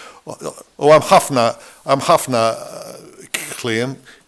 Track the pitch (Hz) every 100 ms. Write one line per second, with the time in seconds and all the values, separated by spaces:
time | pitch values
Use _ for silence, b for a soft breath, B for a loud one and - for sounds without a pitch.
0 | B B - - 80 - - - 143 156
1 | 147 190 - 135 117 - B B 151 139
2 | - 160 - 120 113 117 - - - -
3 | - - - - - - 123 110 123 131
4 | - B